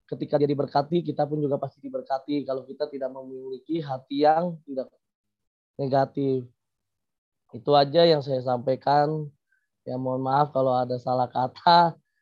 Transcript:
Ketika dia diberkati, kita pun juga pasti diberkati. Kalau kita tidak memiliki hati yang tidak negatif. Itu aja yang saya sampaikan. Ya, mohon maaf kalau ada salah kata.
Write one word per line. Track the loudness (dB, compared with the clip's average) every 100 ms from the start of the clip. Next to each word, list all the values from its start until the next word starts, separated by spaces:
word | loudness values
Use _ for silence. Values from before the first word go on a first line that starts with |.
| _
Ketika | -10 -2 0
dia | 2
diberkati, | 0 -2 -2 0 -2
kita | -2 -2
pun | -2 -2
juga | -2 -2
pasti | -4 -10
diberkati. | -12 -10 -6 -6 -4 -6
Kalau | -4 -6 -8
kita | -8 -8
tidak | -6 -8
memiliki | -8 -14 -14 -12 -12 -6 -4
hati | -4 -8 -6 2 4
yang | 4 0 -4 -8
tidak | -8 -8 _ _ _ _ _ _ _ _ -8
negatif. | 0 2 0 0 -2 -2 -4 _ _ _ _ _ _ _ _ _ _ -8
Itu | 2
aja | 4 4 4
yang | 6 4
saya | 0 -4
sampaikan. | -2 -2 -2 -2 2 2 2 -2 -8 -14 _ _ _ _ -10
Ya, | -8
mohon | -4 -4
maaf | 0 0 2
kalau | 0 0 0
ada | 0 -4
salah | -2 -2 -2
kata. | -2 -4 -2 4 6 6 0 _ _